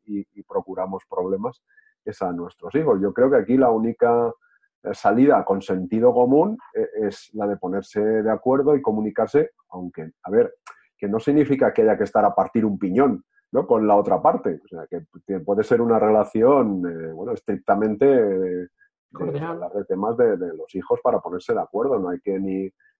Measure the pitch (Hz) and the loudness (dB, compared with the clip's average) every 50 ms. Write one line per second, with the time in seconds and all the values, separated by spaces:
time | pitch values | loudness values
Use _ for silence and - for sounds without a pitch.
0 | _ 107 104 98 - - _ 101 - _ 95 95 - 92 92 92 92 95 95 92 | _ -10 -8 -8 -8 -10 _ -20 -20 _ -8 -8 -6 -6 -8 -8 -6 -6 -8 -10
1 | - _ - - 90 95 98 95 107 127 127 _ _ _ _ _ _ _ _ _ | -12 _ -8 -6 -4 -4 -4 -4 -4 -8 -10 _ _ _ _ _ _ _ _ _
2 | _ 107 104 - 98 90 90 85 87 92 - _ - 87 - 147 160 143 110 95 | _ -14 -8 -6 -6 -6 -6 -8 -10 -12 -14 _ -14 -4 -4 -2 2 2 2 2
3 | 98 101 - 120 127 135 139 120 95 113 127 131 127 117 113 110 110 117 117 - | 0 -2 2 2 2 4 4 2 2 2 2 4 4 4 2 0 -2 -2 -2 0
4 | 120 117 117 120 117 113 117 - _ _ _ _ _ _ _ _ - 104 98 - | 0 2 2 2 0 -2 -4 -10 _ _ _ _ _ _ _ _ -10 -10 -10 -2
5 | - 101 107 120 135 143 131 101 101 - 98 98 - - 95 92 90 87 107 110 | 0 2 4 6 6 6 6 4 2 0 -2 -2 -2 -4 -4 -4 -4 -4 -2 4
6 | 117 123 117 123 123 123 135 151 175 208 226 - - - - 110 110 - - 107 | 4 4 6 4 4 4 4 4 4 2 -2 -8 -12 -8 -6 -4 -4 -4 -4 -4
7 | 107 101 - - - _ 107 107 101 104 101 - - 90 95 98 95 - - 107 | -4 -4 -4 -8 -16 _ -8 -4 -4 -4 -4 -4 -6 -6 -6 -6 -6 -6 -4 -2
8 | 107 110 110 110 107 110 110 - - 127 131 139 131 143 147 135 139 113 107 110 | 0 0 0 2 2 0 -2 0 0 0 2 2 4 2 2 2 2 -2 -2 -2
9 | 107 107 - - 110 - - 147 - - - _ _ _ - 90 90 90 - - | -4 -4 -2 -2 -2 2 2 0 0 0 -6 _ _ _ -14 -12 -12 -12 -12 -14
10 | 80 - - _ - 92 101 117 117 - - _ _ - - _ _ _ _ _ | -14 -16 -18 _ -8 0 2 2 2 2 -2 _ _ -20 -20 _ _ _ _ _
11 | 104 101 104 113 - 147 143 151 143 135 139 135 131 107 - - 110 110 104 - | -6 -4 -4 -2 0 2 2 2 2 2 2 2 0 0 2 2 2 2 2 2
12 | 107 98 - 110 107 101 - 98 92 - - 117 110 107 98 87 101 90 92 120 | -2 0 0 2 2 2 2 0 -2 0 0 0 0 0 -2 -2 -4 -2 2 2
13 | 139 131 104 - - _ _ _ _ _ - 131 - - 120 110 107 104 101 101 | 2 2 0 -4 -10 _ _ _ _ _ -2 -2 0 2 2 2 4 4 4 4
14 | 98 95 90 85 - - - - - 101 82 - _ _ 87 82 78 - 87 85 | 4 2 0 2 2 2 0 2 -4 -6 -6 -6 _ _ -16 -16 -12 -10 -12 -12
15 | 80 _ _ 85 _ - 98 90 78 101 98 107 104 - 123 113 120 117 113 110 | -12 _ _ -20 _ -8 -8 -6 -4 0 0 0 2 2 2 2 2 2 2 4
16 | 107 107 107 107 101 - - 110 113 131 147 139 120 104 98 92 87 87 85 82 | 4 4 4 4 2 2 0 2 4 6 6 4 2 0 -2 -4 -6 -6 -8 -8
17 | 80 80 80 82 98 120 110 - - - 101 95 - - 98 101 107 107 107 104 | -10 -12 -10 -10 -8 -8 -8 -8 -6 -8 -8 -6 -2 -2 0 0 0 -2 0 2
18 | 135 139 135 123 110 101 95 92 92 92 90 90 87 - _ _ _ _ _ _ | 4 4 4 4 2 2 0 -2 -2 -4 -4 -6 -8 -10 _ _ _ _ _ _
19 | _ _ - - - - 139 143 160 170 165 165 - - - 101 95 - 92 95 | _ _ -12 -10 -8 -6 -6 -6 -8 -8 -10 -10 -10 -8 -8 -8 -6 -4 -4 -2
20 | 104 113 117 120 123 113 101 87 90 85 80 78 - - - 92 85 - 120 - | -2 -2 2 2 2 2 2 0 -4 -8 -8 -12 -14 -10 -10 -10 -2 -2 -2 0
21 | - 127 110 95 - 85 90 90 - - 113 101 80 - - 104 123 139 127 101 | 0 0 0 0 -2 -6 -8 -8 -4 -4 -4 -4 -4 -4 -4 -4 -2 0 0 -2
22 | 92 90 90 90 - 101 95 95 98 95 95 95 95 95 - _ _ _ _ | -2 -4 -6 -6 -6 -4 -4 -4 -4 -4 -4 -4 -6 -8 -10 _ _ _ _